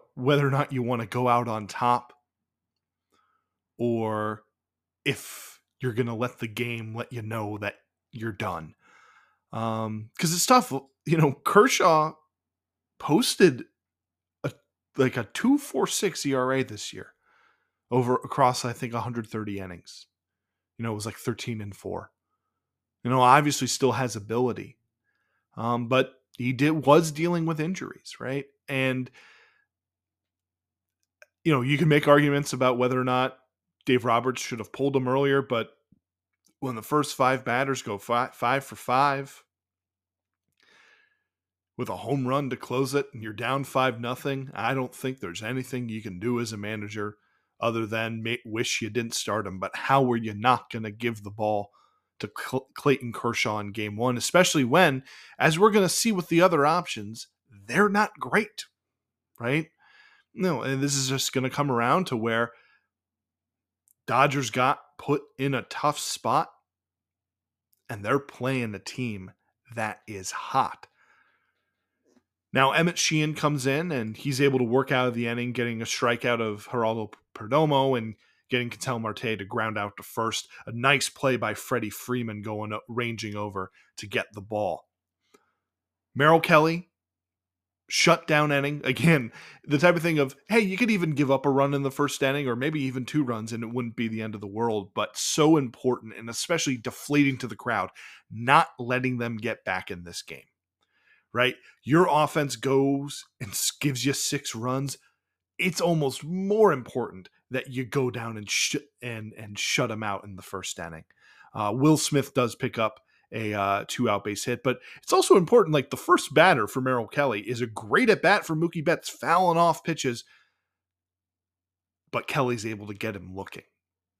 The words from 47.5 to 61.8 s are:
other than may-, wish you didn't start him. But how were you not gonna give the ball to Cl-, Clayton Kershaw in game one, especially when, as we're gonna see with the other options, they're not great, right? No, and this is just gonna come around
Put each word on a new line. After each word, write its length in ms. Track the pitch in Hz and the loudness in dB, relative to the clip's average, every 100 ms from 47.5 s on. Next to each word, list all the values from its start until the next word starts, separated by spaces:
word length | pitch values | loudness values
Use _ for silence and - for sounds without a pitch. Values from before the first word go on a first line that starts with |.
| _ | _
other 260 | 117 113 110 | -2 -2 -4
than 380 | 110 113 113 | -4 -4 -4
may-, 160 | 113 120 110 | -6 -6 -6
wish 360 | 107 123 - | -4 -2 -2
you 80 | 110 | -4
didn't 240 | 113 113 | -4 -4
start 320 | - - 104 98 | -6 -2 -2 -4
him. 140 | 92 | -6
But 160 | 95 - | -8 -6
how 260 | - 139 | 2 4
were 140 | 127 117 | 4 0
you 160 | 110 | -2
not 380 | 104 120 123 - | -2 2 2 0
gonna 200 | 117 110 | -10 -10
give 320 | 107 120 110 | -6 -6 -6
the 80 | 101 | -10
ball 400 | 107 107 104 101 _ _ _ _ _ | -4 -2 -2 -4 _ _ _ _ _
to 120 | 107 - | -12 -10
Cl-, 320 | - 127 - - | -6 -6 -6 -2
Clayton 360 | 147 135 120 | 0 0 -2
Kershaw 480 | - 117 110 120 107 | -6 -4 -2 -2 -2
in 140 | 101 | -6
game 240 | 104 107 104 | -6 -8 -2
one, 180 | 127 120 | -2 -2
especially 480 | - 170 180 160 | 2 4 4 4
when, 400 | 120 156 175 131 - - - - | 4 6 4 2 -6 -20 -20 2
as 220 | 160 160 | 2 6
we're 120 | 214 | 6
gonna 180 | 208 185 | 6 4
see 240 | - 233 | 2 0
with 160 | 190 165 | 0 2
the 120 | 165 | 4
other 240 | 185 165 143 | 6 6 4
options, 600 | 175 170 113 104 113 - _ _ 101 101 | 2 -2 -10 -10 -14 -18 _ _ -20 -4
they're 240 | 139 208 | 2 4
not 300 | 202 208 - | 4 0 -2
great, 460 | 127 170 226 - - _ _ _ _ _ _ _ | -2 0 0 -8 -18 _ _ _ _ _ _ _
right? 280 | 117 147 160 _ _ _ - _ _ | 0 0 -2 _ _ _ -20 _ _
No, 280 | - 185 135 | -4 -2 0
and 200 | 117 135 | -2 -2
this 140 | 143 139 | 0 0
is 140 | 131 | -2
just 240 | 131 - | -2 -2
gonna 160 | 131 127 | -2 -2
come 200 | 131 143 | -2 0
around 380 | 117 | 2